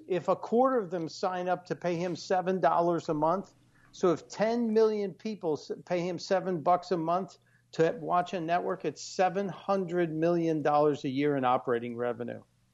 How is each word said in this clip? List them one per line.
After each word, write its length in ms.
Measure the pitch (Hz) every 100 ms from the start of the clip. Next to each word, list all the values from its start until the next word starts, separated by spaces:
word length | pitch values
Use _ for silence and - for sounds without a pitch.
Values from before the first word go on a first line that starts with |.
| -
If 200 | 180 175
a 80 | 180
quarter 420 | - 226 262 254
of 120 | 185
them 180 | 175 160
sign 400 | - 190 180 180
up 160 | 180 -
to 80 | 151
pay 200 | 175 170
him 200 | 185 156
seven 440 | - 185 165 190
dollars 480 | 170 160 175 170 -
a 60 |
month, 380 | 156 156 185 - _ _ _ _
so 200 | - 185
if 160 | 156 -
ten 440 | - 220 240 233
million 380 | 214 220 214 202
people 420 | - 220 208 170
s-, 160 | 143 - - -
pay 140 | 180
him 180 | 175 170
seven 420 | - 190 175 180
bucks 300 | 143 180 -
a 60 | 180
month 400 | 160 175 190 - _ _ _
to 240 | - 160 -
watch 340 | 156 175 175
a 60 | 190
network, 440 | 160 170 - 175
it's 180 | 160 143
seven 460 | - - 185 180 202
hundred 640 | - - 196 180 180 170
million 460 | 156 165 175 165 156
dollars 440 | 147 147 151 139
a 40 | 147
year 280 | 131 147 143
in 80 | 127
operating 500 | 131 131 117 120 117
revenue. 440 | 120 113 120 110 - _ _